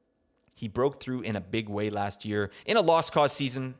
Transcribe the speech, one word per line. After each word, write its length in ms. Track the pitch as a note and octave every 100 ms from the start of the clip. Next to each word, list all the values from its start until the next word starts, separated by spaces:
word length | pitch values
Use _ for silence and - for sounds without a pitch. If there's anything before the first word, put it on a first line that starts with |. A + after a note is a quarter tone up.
| _ _ _ _ _ -
He 100 | A2+
broke 340 | G#2+ C3 -
through 200 | - B2+
in 160 | A2+ G#2+
a 40 |
big 280 | F#2 A2+ G#2+
way 200 | G#2 G#2+
last 360 | G2+ G2+ -
year 260 | G#2+ G#2 G2 - -
in 100 | A3
a 40 |
lost 320 | E3+ E3 -
cause 200 | D#3+ D3
season, 440 | - C#3 C3 C3 C3